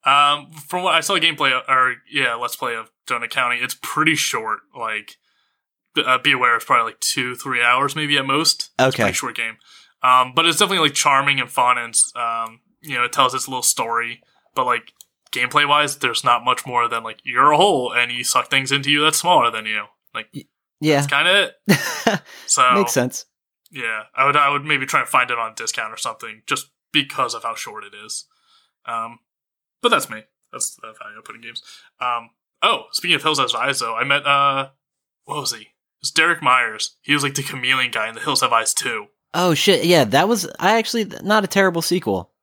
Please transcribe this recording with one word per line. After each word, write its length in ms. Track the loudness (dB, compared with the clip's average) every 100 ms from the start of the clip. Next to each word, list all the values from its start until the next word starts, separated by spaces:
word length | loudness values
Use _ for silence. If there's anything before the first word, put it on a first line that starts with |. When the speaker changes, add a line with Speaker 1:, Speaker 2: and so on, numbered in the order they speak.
| 4
Speaker 1:
Um, 440 | 4 4 2 -6
from 300 | -20 -8 -4
what 120 | 0
I 60 | 0
saw 140 | 2 0
gameplay, 340 | 0 2 0
uh, 100 | 0 2
or, 280 | 2 2 -2 _
yeah, 240 | -2 -2
Let's 220 | -2 -6 -6
Play 200 | -6 -6
of 140 | -10 _ -6
Donut 240 | -6 -4
County, 260 | -2 0 -2
it's 140 | -4 -8
pretty 320 | -8 0 0
short. 460 | 0 -2 -4 -6 -8 _ -10
Like, 380 | -8 -8 -10 -20 _ _ _ _ _ _ _
b-, 100 | -4 2
uh, 120 | 2
be 140 | 2
aware 240 | 2 4 2
it's 80 | 2
probably, 260 | 0 0
like, 80 | -4
two, 340 | -6 -4 -6 -6
three 260 | -6 0
hours 340 | 2 2 0 -2
maybe 220 | 0 0
at 80 | 0
most. 380 | 0 0 -2
It's 60 | -6 0
a 80 | 0
Speaker 2:
Okay. 140 | 2
Speaker 1:
pretty 100 | -2
short 220 | -2 -6 -6
game. 200 | -8 -10 _ -20 _ _
Um, 300 | 4 4 4
but 100 | 2
it's 140 | 2 2
definitely, 280 | 0 2 0
like, 60 |
charming 460 | 2 2 4 2 0
and 100 | -2
fun, 280 | 0 2 2
and, 160 | 0 -2 -2 -2
um, 440 | -4 -4 -8 -12 _ _
you 140 | -8 -4
know, 80 |
it 80 | -2
tells 180 | 2 2
its 140 | 2 -6
little 140 | -4
story. 600 | -2 -2 -2 -2 -4 -10 _ _ _
But, 120 | -4 0
like, 260 | -2 -4 _ -20 _ _
gameplay-wise, 640 | -4 0 2 4 2 2 -2
there's 240 | -2 -2
not 220 | 2 2
much 220 | 2 -2 0
more 200 | 0 0
than, 140 | -2
like, 180 | -8 -12
you're 280 | -4 4 4
a 40 | 6
hole, 360 | 4 4 0
and 200 | 0 -2
you 120 | -2
suck 260 | 0 0 2
things 200 | 0 0
into 180 | -2 0
you 120 | 2
that's 160 | 2 0
smaller 320 | 2 4 4
than 140 | -2
you. 200 | -6 -6 -8 _ _
Like, 140 | -14 -12
Speaker 2:
Y-, 100 | -16 -18 _ _ _
yeah. 160 | 2 2
Speaker 1:
that's 60 | 2
kinda 480 | 2 4 2 0 -4 0
it. 540 | 2 2 -2 0 -2 -6
Speaker 2:
<laughs> 120 | -20 -4
Speaker 1:
So 240 | 2 4
Speaker 2:
Makes 180 | 4 2
sense. 320 | 0 0 -4 -16 _ _ _ _
Speaker 1:
yeah, 300 | -10 -6 -6 -8
I 120 | 0 2
would, 100 | 4
I 140 | 2
would 140 | 0 -2
maybe 180 | -4
try 160 | 0 -2
and 80 | 0
find 220 | 0 0
it 80 | -2
on 160 | -6
discount 380 | -6 -8 -6 -8
or 20 | -8
something, 460 | -10 -8 -14 -16 -6
just 200 | -6 -6 _ _
because 400 | -4 -2 -4 -4
of 80 | -4
how 120 | -8
short 300 | -8 -12 -14
it 100 | -18 -20
is. 220 | -14 -14 -14 _ _ _ _ _ -10
Um, 340 | -8 -8 -12 _ _ _ _ _ _
but 60 | -2
that's 200 | -2 -4
me. 120 | -14 _ _ _
That's, 240 | -8 -8 -8
that's 160 | -20 -18
how 60 | -20
I 140 | -20
put 100 | -20 -18
in 40 |
games. 200 | -16 -18 -20 -20 _ _
Um, 300 | -4 -4 -8 _ _ _
oh, 220 | -2 -2 -4
speaking 240 | -8 -2 0
of 60 |
Hills 160 | 0 -2
Have 160 | -2
Eyes, 260 | -2 -2 -2
though, 160 | -4 -4
I 80 |
met, 220 | 0 0 2
uh, 420 | 2 2 0 -4 _ _ _ _ _
what 140 | -10 -8
was 120 | -6
he? 100 | -8
It 60 | -14 _ _ _
was 80 | -6
Derek 320 | 0 0 2
Myers. 540 | 4 2 2 -4 -10 _
He 100 | 0
was, 80 | 0
like, 120 | 0
the 80 | -4
chameleon 480 | -8 -6 0 0 0
guy 180 | -2 -6
in 60 |
The 60 | -6
Hills 220 | -4 0
Have 100 | 2
Eyes 200 | 2 2
two. 320 | -4 -4 -6 -10 _ _
Speaker 2:
Oh, 220 | 0 2
shit, 300 | 2 4 2
yeah, 200 | 4 4
that 240 | 6 4 2
was, 200 | 0 -4 -2
I 180 | 0 2
actually, 280 | 0 -4 -4 -6
not 200 | 0 0
a 40 | 2
terrible 340 | 2 2 2
sequel. 480 | 0 -2 0 -2 -4 _